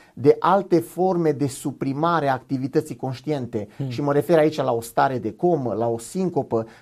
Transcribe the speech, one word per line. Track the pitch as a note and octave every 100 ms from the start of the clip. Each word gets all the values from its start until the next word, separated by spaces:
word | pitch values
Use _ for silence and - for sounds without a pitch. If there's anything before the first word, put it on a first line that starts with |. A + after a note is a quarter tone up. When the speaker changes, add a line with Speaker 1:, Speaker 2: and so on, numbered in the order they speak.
| -
Speaker 1:
de | - C#3 -
alte | D#3+ G3 F#3 E3+
forme | E3 E3 F#3 F3 D#3+
de | C3 C#3
suprimare | - D3 B2 C3+ C3+ E3 E3+ C#3
a |
activității | C3 - C3+ C3 D#3 D#3 C3
conștiente. | C3+ B2 D3+ D3 A#2+ A2 G2+ -
Speaker 2:
Hmm. | C#3
Speaker 1:
Și | B2
mă | C#3+
refer | C#3+ C#3+ E3
aici | D#3 D#3
la | C3+
o | A#2
stare | A#2 - C#3 B2+
de | G#2
comă, | - F3 D#3+ A#2+
la | G2+ A#2
o | A#2
sincopă | - F#3 F#3 D3 B2+ A#2 A2+ -